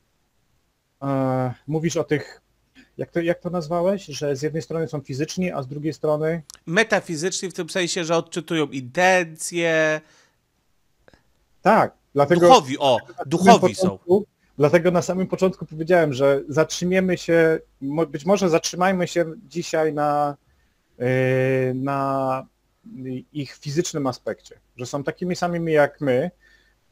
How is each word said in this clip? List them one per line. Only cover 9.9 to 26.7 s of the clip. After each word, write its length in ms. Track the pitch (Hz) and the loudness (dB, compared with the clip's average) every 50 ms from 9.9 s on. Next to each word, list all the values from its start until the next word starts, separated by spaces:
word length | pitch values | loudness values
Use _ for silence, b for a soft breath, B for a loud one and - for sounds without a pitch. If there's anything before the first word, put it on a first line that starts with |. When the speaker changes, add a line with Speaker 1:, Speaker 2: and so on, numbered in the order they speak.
| 156 156 156 b b b b b b b b _ _ _ _ _ _ _ _ _ _ _ _ _ _ _ _ _ _ _ _ _ _ _ | 0 -4 -6 b b b b b b b b _ _ _ _ _ _ _ _ _ _ _ _ _ _ _ _ _ _ _ _ _ _ _
Speaker 1:
Tak, 320 | - 180 220 196 131 - - _ _ _ - | 2 4 4 4 4 2 -2 _ _ _ 0
dlatego 280 | 139 143 139 175 170 175 | 2 4 4 4 6 8
Speaker 2:
Duchowi, 300 | 175 262 220 147 127 139 - | 8 8 8 6 2 -4 0
o, 180 | 143 135 120 104 - | 2 2 2 2 0
Speaker 1:
dlatego 60 | - - | -6 -14
na 100 | - 160 | -14 -8
samym 60 | 131 | -4
Speaker 2:
duchowi 460 | 156 185 185 208 226 180 190 160 104 | -2 4 8 8 8 8 6 2 0
są. 60 | - 185 | 0 -2
Speaker 1:
początku, 420 | 185 - - - 175 180 208 208 - _ _ _ _ _ | -2 -2 -2 0 2 2 2 0 -2 _ _ _ _ _
dlatego 340 | - 143 143 175 175 160 180 | 2 2 4 4 4 4 4
na 100 | 175 175 | 0 0
samym 260 | - - 180 185 185 | 0 -2 -2 -4 -4
początku 380 | - 180 - 185 190 185 - 165 | -4 -2 0 0 0 -2 -2 -12
powiedziałem, 480 | - 160 156 160 156 180 170 160 151 131 | -12 -10 -6 0 2 2 4 4 2 0
że 280 | 123 139 139 139 139 - | 2 2 2 2 2 -2
zatrzymiemy 720 | - 131 156 156 156 - - 175 180 185 185 185 185 175 | -2 0 0 0 0 -2 -6 -2 0 0 0 0 0 -2
się, 420 | - - - 165 165 160 160 160 160 - _ _ - | -2 -2 0 2 4 4 4 2 0 -4 _ _ -12
mo-, 240 | 135 139 147 160 160 | -8 -6 -2 -2 -4
być 200 | 147 147 156 143 | -4 -4 -4 0
może 240 | 180 208 196 196 175 | 0 2 2 2 2
zatrzymajmy 580 | 156 165 - - 165 170 180 190 190 180 175 | 2 2 0 -2 -4 -2 0 0 0 0 -2
się 180 | - - 170 170 165 156 - - | -2 0 -2 -2 -2 -4 -16 -16
dzisiaj 460 | 139 - 175 160 - - 160 160 156 147 | -12 -10 -8 -6 -4 -2 0 0 0 0
na, 440 | 147 147 147 147 147 147 143 143 - _ _ _ _ _ _ _ _ _ _ _ - | -2 -2 0 0 0 0 -2 -4 -8 _ _ _ _ _ _ _ _ _ _ _ -6
e, 60 | 123 127 127 131 131 127 131 131 131 131 131 131 131 127 127 | -2 0 0 2 2 2 2 0 0 0 0 0 0 -2 -4
na 720 | 131 131 139 139 139 135 139 135 135 135 131 131 135 - _ _ _ _ _ _ _ - - 220 131 127 131 131 123 - _ - | -4 -4 -4 -4 -4 -2 -2 -2 -2 -2 -4 -4 -6 -8 _ _ _ _ _ _ _ -20 -20 -18 -14 -12 -10 -10 -12 -12 _ -10
ich 220 | 147 135 - - | -10 -10 -10 -12
fizycznym 520 | - - 147 139 170 170 - - 151 139 | -16 -12 -8 -4 -4 -4 -4 -4 -4 -4
aspekcie, 520 | 131 120 - - 113 101 - _ - - _ _ _ _ | -4 -4 -6 -8 -10 -10 -10 _ -20 -20 _ _ _ _
że 80 | 123 127 | -14 -12
są 180 | - - 143 139 | -8 -8 -6 -6
takimi 320 | 165 - - 185 180 175 | -6 -8 -6 -6 -6 -4
samymi 380 | - 180 175 175 170 170 160 156 | -4 -4 -4 -4 -4 -2 2 4
jak 280 | 151 143 139 - - | 4 4 2 0 -4
my, 300 | 151 135 123 127 156 180 - b b b b b b b | -2 0 0 0 0 -2 -6 b b b b b b b